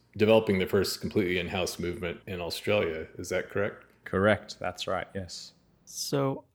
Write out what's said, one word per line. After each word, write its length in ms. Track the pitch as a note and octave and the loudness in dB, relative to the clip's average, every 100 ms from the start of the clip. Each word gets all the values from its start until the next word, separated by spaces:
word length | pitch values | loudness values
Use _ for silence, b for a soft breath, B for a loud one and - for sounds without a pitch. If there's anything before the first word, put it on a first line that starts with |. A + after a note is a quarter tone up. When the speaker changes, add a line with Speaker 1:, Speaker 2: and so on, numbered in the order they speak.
| _ G2 | _ 2
Speaker 1:
developing 420 | G#2+ A2 - F#2+ | 8 8 6 2
the 80 | F2+ | 2
first 320 | G2+ F2+ - | 2 2 -2
completely 400 | F2+ G2+ F2+ F2+ | -2 0 2 0
in-house 400 | F2 F#2+ E2+ - | -2 -2 -2 -4
movement 400 | F2 F2 F2 E2+ - | -6 -4 -6 -6 -10
in 140 | F#2 | -8
Australia. 640 | E2+ - - G#2 F2+ D#2+ D#2+ - | -6 -4 0 2 2 -2 -8 -10
Is 120 | F2+ | -4
that 200 | F#2 - | -4 -2
correct? 360 | G2+ G#2 - - _ | -2 -2 -4 -18 _
Speaker 2:
Correct. 540 | - F#2 G2+ G2+ - - | -4 2 4 2 -2 -8
That's 280 | F2+ - - | -8 -6 -4
right. 200 | F#2 - G2 | -4 -4 -8
Yes. 380 | F2+ - - - _ _ - | -10 -12 -16 -20 _ _ -16
Speaker 3:
So 540 | - - C#3+ C3+ C#3 - | -10 -4 0 0 -4 -10